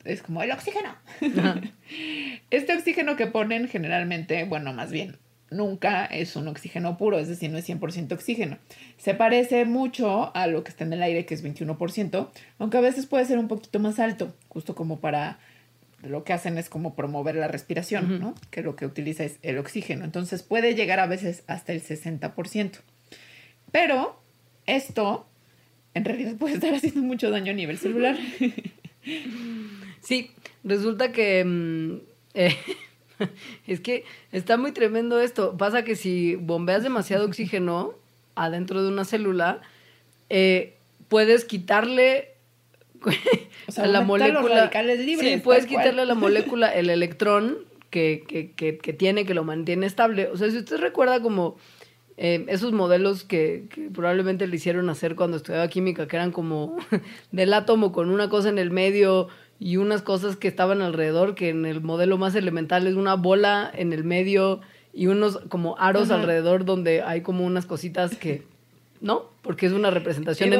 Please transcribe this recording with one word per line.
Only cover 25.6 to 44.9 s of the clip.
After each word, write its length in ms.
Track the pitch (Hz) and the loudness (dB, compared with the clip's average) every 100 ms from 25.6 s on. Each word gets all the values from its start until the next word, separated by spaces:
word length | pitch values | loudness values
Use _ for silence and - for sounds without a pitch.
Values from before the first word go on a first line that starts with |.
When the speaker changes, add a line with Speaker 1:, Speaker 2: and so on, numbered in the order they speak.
| _ _ _ - | _ _ _ -4
Speaker 1:
en 100 | 208 | -2
realidad, 300 | 240 226 220 | -2 -4 -4
puede 160 | 302 190 | -4 -2
estar 180 | 320 | 0
haciendo 280 | 277 320 285 | 0 -2 -2
mucho 300 | 254 247 220 | -2 -2 -2
daño 200 | 208 190 | -2 -2
a 40 | 202 | -4
nivel 220 | 156 165 | -4 -4
celular. 360 | 196 233 254 277 - - | -4 0 0 0 -6 -2
<laughs> 100 | 247 - - - - _ 277 311 262 233 233 226 214 202 196 - | -2 -2 -12 -14 -20 _ -12 -10 -10 -12 -10 -12 -12 -16 -18 -14
Speaker 2:
Sí, 300 | - 254 247 - - _ | -4 -4 -4 -16 -20 _
resulta 480 | 196 202 214 202 254 | -2 0 0 0 0
que, 320 | 240 208 185 180 | 2 4 4 4
mm, 480 | 175 165 160 160 - - _ _ | 0 -2 -2 -4 -8 -14 _ _
eh, 220 | - 175 139 - - - _ _ - | 2 2 2 -6 -10 -12 _ _ -6
<laughs> 480 | 190 - - 226 - | -6 -8 -20 -14 -8
es 120 | 180 | -6
que 240 | 233 247 - - - | -4 -6 -6 -20 -10
está 260 | 185 180 233 | -6 0 0
muy 140 | 277 | 0
tremendo 480 | - 220 226 233 240 | 0 0 2 0 2
esto. 380 | 247 240 185 185 | 2 0 -2 0
Pasa 260 | 202 240 | 0 0
que 120 | 226 214 | -2 -4
si 400 | 185 180 170 180 | -2 0 0 -2
bombeas 480 | 165 170 175 196 | -2 -2 0 0
demasiado 420 | 262 240 - 196 208 | 0 -2 0 0 0
oxígeno 680 | 180 180 196 175 170 370 - _ _ _ - | -2 -4 -2 0 -2 -4 -8 _ _ _ -4
adentro 460 | 165 170 185 190 | -2 -2 -4 -2
de 60 | 196 | 0
una 160 | 196 190 | -2 -2
célula, 560 | 220 202 180 170 - - - _ _ _ _ - | -2 0 2 0 0 -8 -20 _ _ _ _ -2
eh, 460 | 196 190 185 - - _ _ - | 4 6 4 0 -10 _ _ 2
puedes 380 | 214 220 233 233 | 4 8 6 4
quitarle 840 | 202 175 208 233 254 254 269 - - _ _ _ _ _ - | -6 2 2 4 6 6 4 -2 -16 _ _ _ _ _ -6
<laughs> 640 | 214 - - 466 - - - | -2 0 2 2 0 -20 -12
Speaker 1:
O 40 | |
sea, 120 | 214 | -2
Speaker 2:
a 40 | 202 | 4
la 120 | 196 | 4
Speaker 1:
aumenta 280 | 196 202 262 | 4 4 4
los 60 | 302 | 4
Speaker 2:
molécula. 200 | 240 226 | 4 6
Speaker 1:
radicales 440 | 214 214 240 | 4 4 0